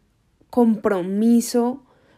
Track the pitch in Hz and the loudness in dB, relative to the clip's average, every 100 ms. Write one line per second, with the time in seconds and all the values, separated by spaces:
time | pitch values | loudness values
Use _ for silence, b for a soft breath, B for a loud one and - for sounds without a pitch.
0 | _ _ _ _ _ 247 233 220 214 190 | _ _ _ _ _ 0 2 2 -2 -2
1 | 180 202 226 233 226 240 240 269 b b | -4 -2 2 2 0 -2 -2 -6 b b
2 | b | b